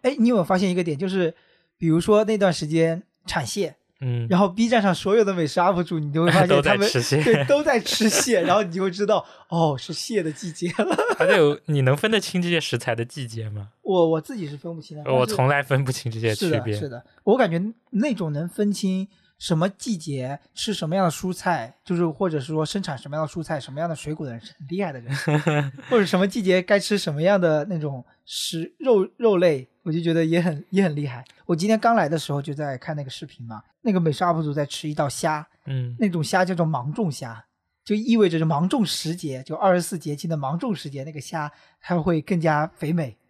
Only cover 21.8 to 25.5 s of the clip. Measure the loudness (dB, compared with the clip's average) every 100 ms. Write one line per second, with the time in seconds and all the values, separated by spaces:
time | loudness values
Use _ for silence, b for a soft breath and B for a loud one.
21.8 | -4 0 0 0 -2 -2 -2 -2 -2 -4
22.8 | -6 -10 -8 -6 -6 -6 -6 -6 -6 -8
23.8 | -6 -6 -8 -8 -8 -10 -16 _ -8 -6
24.8 | -6 -8 -8 -4 0 0 2